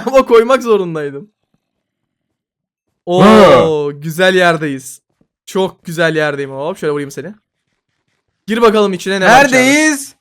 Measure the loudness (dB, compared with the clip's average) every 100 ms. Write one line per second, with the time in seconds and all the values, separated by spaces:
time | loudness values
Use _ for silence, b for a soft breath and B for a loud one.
0 | 0 0 4 2 2 0 0 -2 -2 -8
1 | -10 -12 -18 _ _ _ _ _ _ _
2 | _ _ _ _ _ _ _ _ _ _
3 | -4 2 4 6 6 4 2 -2 -6 -8
4 | -10 -2 0 2 2 0 -4 -8 -12 -20
5 | _ _ _ _ -8 -6 -6 -8 -12 -4
6 | -2 -2 -4 -4 -10 -10 -10 -8 -6 -6
7 | -8 -12 -16 -18 _ _ _ _ _ _
8 | _ _ _ _ -6 0 2 2 0 -2
9 | -6 -2 4 4 4 2 2 2 0 -2
10 | -10 _